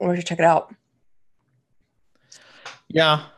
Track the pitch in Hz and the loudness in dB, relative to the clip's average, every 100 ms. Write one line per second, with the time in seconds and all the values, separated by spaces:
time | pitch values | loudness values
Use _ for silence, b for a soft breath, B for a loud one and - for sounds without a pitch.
0 | 180 175 170 170 165 160 - - _ _ | -4 -4 -6 0 2 2 -2 -18 _ _
1 | _ _ _ _ _ _ _ _ _ _ | _ _ _ _ _ _ _ _ _ _
2 | _ _ B B B B B B B 160 | _ _ B B B B B B B 0
3 | 160 151 - | 2 2 -4